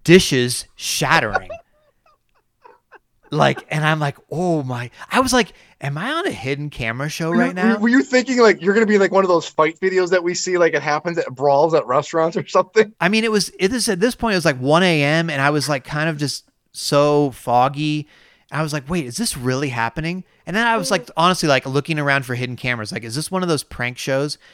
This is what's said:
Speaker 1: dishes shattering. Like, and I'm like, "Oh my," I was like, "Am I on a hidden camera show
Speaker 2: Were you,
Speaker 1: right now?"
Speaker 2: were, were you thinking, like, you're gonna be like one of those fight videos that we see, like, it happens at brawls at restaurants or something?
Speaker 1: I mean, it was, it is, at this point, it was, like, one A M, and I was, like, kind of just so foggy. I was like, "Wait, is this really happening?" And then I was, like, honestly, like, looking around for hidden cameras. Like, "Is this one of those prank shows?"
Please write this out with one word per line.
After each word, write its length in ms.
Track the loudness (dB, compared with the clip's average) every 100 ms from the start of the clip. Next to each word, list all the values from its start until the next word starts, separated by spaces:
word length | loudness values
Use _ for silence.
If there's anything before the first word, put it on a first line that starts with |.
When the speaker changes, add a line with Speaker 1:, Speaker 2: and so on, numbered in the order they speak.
Speaker 1:
dishes 640 | 6 6 6 0 0 -4 -10 -12
shattering. 720 | -6 -4 2 2 2 -4 -6 -14 _ _ _ _ _ _ _ _ _ _ -20 _ _ -20 _ _ _
Like, 320 | 0 0 0 -6
and 160 | -4 -2
I'm 140 | 0
like, 180 | -2 -6 _
"Oh 320 | -4 -2 -2
my," 260 | -2 -6 -10 -16 -4
I 80 | 0
was 120 | 2
like, 220 | 0 0 -6 _ _
"Am 180 | -8 -6
I 120 | -6
on 140 | -4 -4
a 40 |
hidden 400 | -6 -6 -6 -6
camera 380 | -6 -6 -4 -6
show 200 | -4 -2
Speaker 2:
Were 60 | 0
you, 60 |
Speaker 1:
right 140 | 0 0
now?" 200 | 0 2
Speaker 2:
were, 60 |
were 80 | 2
you 120 | 2
thinking, 400 | 2 0 2 4
like, 180 | 4 4
you're 140 | 2
gonna 140 | 2 4
be 100 | 4
like 140 | 4
one 120 | 2
of 40 | 4
those 200 | 2 0
fight 320 | 0 0 0
videos 300 | -2 0 2
that 140 | 2
we 100 | 0
see, 240 | -4 -2 2
like, 160 | 2
it 80 | 2
happens 380 | 0 -2 -2 -4
at 80 | -6
brawls 480 | -2 2 4 4 2
at 100 | 2
restaurants 500 | -2 0 -2 0 -2
or 120 | 0
something? 440 | 0 2 2 0 0
Speaker 1:
I 80 | 0
mean, 160 | 0
it 80 | 0
was, 200 | 0 -2 -4
it 120 | -2
is, 160 | -2 -2
at 120 | 0
this 160 | -2 -2
point, 180 | -2
it 40 | 0
was, 80 | 0
like, 120 | 0
one 240 | 2 4
A 220 | 4 2
M, 260 | 2 0 0
and 120 | 0
I 80 | 0
was, 180 | 0 0
like, 140 | -4
kind 260 | -4 -4 -4
of 80 | -2
just 320 | -4 -6 -14 _ _
so 580 | -12 0 2 4 4 0
foggy. 760 | -2 0 2 2 0 -2 -4 -6 _ _ _ _
I 120 | -6
was 100 | -4
like, 160 | -6 -4
"Wait, 160 | -4 -4
is 120 | -4
this 200 | -6 -4
really 320 | -2 -2 -2
happening?" 540 | -2 -4 -4 -6 -6 -12 _ -6
And 80 | -2
then 100 | 0
I 120 | 0
was, 120 | 0
like, 180 | -2 -2 0
honestly, 320 | 2 2 2
like, 200 | 2 2
looking 320 | -4 -2 -4
around 260 | 0 0 -2
for 80 |
hidden 220 | -6 -6 -6
cameras. 360 | -6 -6 -6
Like, 120 | -10
"Is 100 | -8
this 160 | -8 -6
one 140 | -4
of 60 | -2
those 120 | -2
prank 380 | -4 -8 -8 -6
shows?" 400 | -4 -2 -2 -6 _